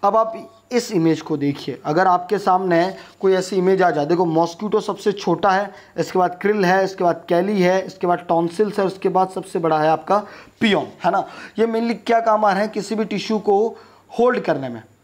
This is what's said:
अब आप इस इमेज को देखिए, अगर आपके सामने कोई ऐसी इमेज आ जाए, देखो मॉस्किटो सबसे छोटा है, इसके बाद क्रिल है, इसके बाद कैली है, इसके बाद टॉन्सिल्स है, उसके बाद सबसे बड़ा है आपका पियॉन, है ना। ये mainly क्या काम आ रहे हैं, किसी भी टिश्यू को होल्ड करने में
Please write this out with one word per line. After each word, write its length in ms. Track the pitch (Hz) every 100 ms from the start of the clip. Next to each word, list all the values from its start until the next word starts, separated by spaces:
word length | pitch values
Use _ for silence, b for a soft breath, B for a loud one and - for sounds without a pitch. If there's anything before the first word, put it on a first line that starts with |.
अब 140 | 196 220
आप 320 | 220 - - - _
इस 200 | 247 233
इमेज 300 | 208 165 156
को 160 | - 156
देखिए, 440 | 143 139 - 120 143
अगर 220 | 151 190
आपके 300 | 180 180 202
सामने 580 | 196 185 190 170 180 185 B B
कोई 140 | 196
ऐसी 220 | 185 180 190
इमेज 260 | 185 190
आ 100 | 180
जाए, 140 | 151 147
देखो 200 | 175 180
मॉस्किटो 540 | 160 170 - 214 214
सबसे 320 | 202 190 214
छोटा 400 | 202 - 170 202
है, 220 | 185 202 B B -
इसके 220 | 160 190
बाद 200 | 180 175
क्रिल 240 | 196 214 180
है, 180 | 190
इसके 200 | 190 190
बाद 220 | 180 160 -
कैली 320 | 170 190 208
है, 240 | 180 190 185
इसके 220 | - 180
बाद 180 | 175 -
टॉन्सिल्स 500 | 170 170 170 214 196
है, 60 | 190
उसके 240 | 185 196
बाद 200 | 185 185
सबसे 300 | 185 - 190
बड़ा 200 | 165 156
है 100 | 156
आपका 380 | 156 - 196 208 B B _
पियॉन, 260 | 220 185 123 - 180
है 60 |
ना। 160 | 190 - B B -
ये 60 | 233
mainly 300 | 226 233 226 -
क्या 140 | 233
काम 260 | 226 214 214
आ 60 |
रहे 120 | 190
हैं, 80 | 208
किसी 240 | 208 196 214
भी 100 | 220
टिश्यू 340 | 202 - 214
को 300 | 208 196 226 220 B B B -
होल्ड 200 | 240 220
करने 300 | 180 151 135
में 140 | 117 - _